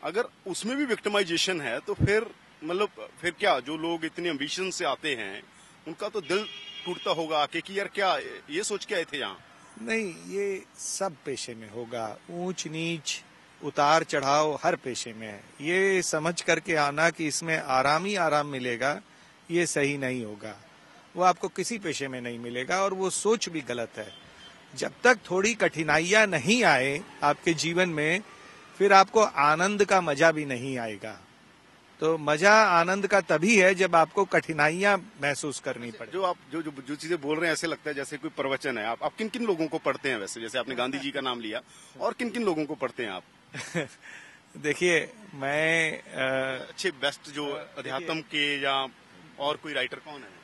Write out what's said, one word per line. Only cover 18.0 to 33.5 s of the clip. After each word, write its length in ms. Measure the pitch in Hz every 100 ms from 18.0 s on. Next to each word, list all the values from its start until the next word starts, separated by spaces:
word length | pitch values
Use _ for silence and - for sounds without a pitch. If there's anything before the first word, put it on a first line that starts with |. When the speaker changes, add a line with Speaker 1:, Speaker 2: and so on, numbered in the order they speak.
Speaker 2:
ही 120 | 190 202
आराम 300 | 165 147 147
मिलेगा, 540 | 139 123 117 131 180 - - - - -
ये 160 | 170 165
सही 320 | - 139 143
नहीं 260 | 135 127
होगा। 320 | 110 104 110 101 - - - - - 180
वो 60 |
आपको 260 | 180 175 160
किसी 300 | - 180 233
पेशे 300 | 190 139 139
में 120 | 127
नहीं 180 | 120 120
मिलेगा 440 | 120 123 131 180
और 120 | 196
वो 160 | 190 190
सोच 380 | - 202 226 -
भी 120 | 165
गलत 300 | 131 120 113 -
है। 160 | 107 - - - - - -
जब 180 | 135 - -
तक 140 | 240 247 -
थोड़ी 240 | 185 202
कठिनाइयाँ 720 | 226 185 151 160 151 175 214 214
नहीं 380 | 170 135 240
आए 360 | 202 143 135 143 202 -
आपके 320 | 147 143 -
जीवन 340 | 160 165 170 185
में, 340 | 156 151 180 220 - - - - -
फिर 140 | 202
आपको 280 | 196 190 226
आनंद 640 | 208 - 143 156 185 208
का 160 | 196 196
मजा 320 | 170 143 165
भी 120 | 156
नहीं 340 | 147 127 131 131
आएगा। 420 | 113 101 110 95 - - - - _ - _ -
तो 180 | 156 160
मजा 340 | 147 151 190
आनंद 540 | 214 208 175 170 196 196
का 140 | 202
तभी 360 | 180 156 180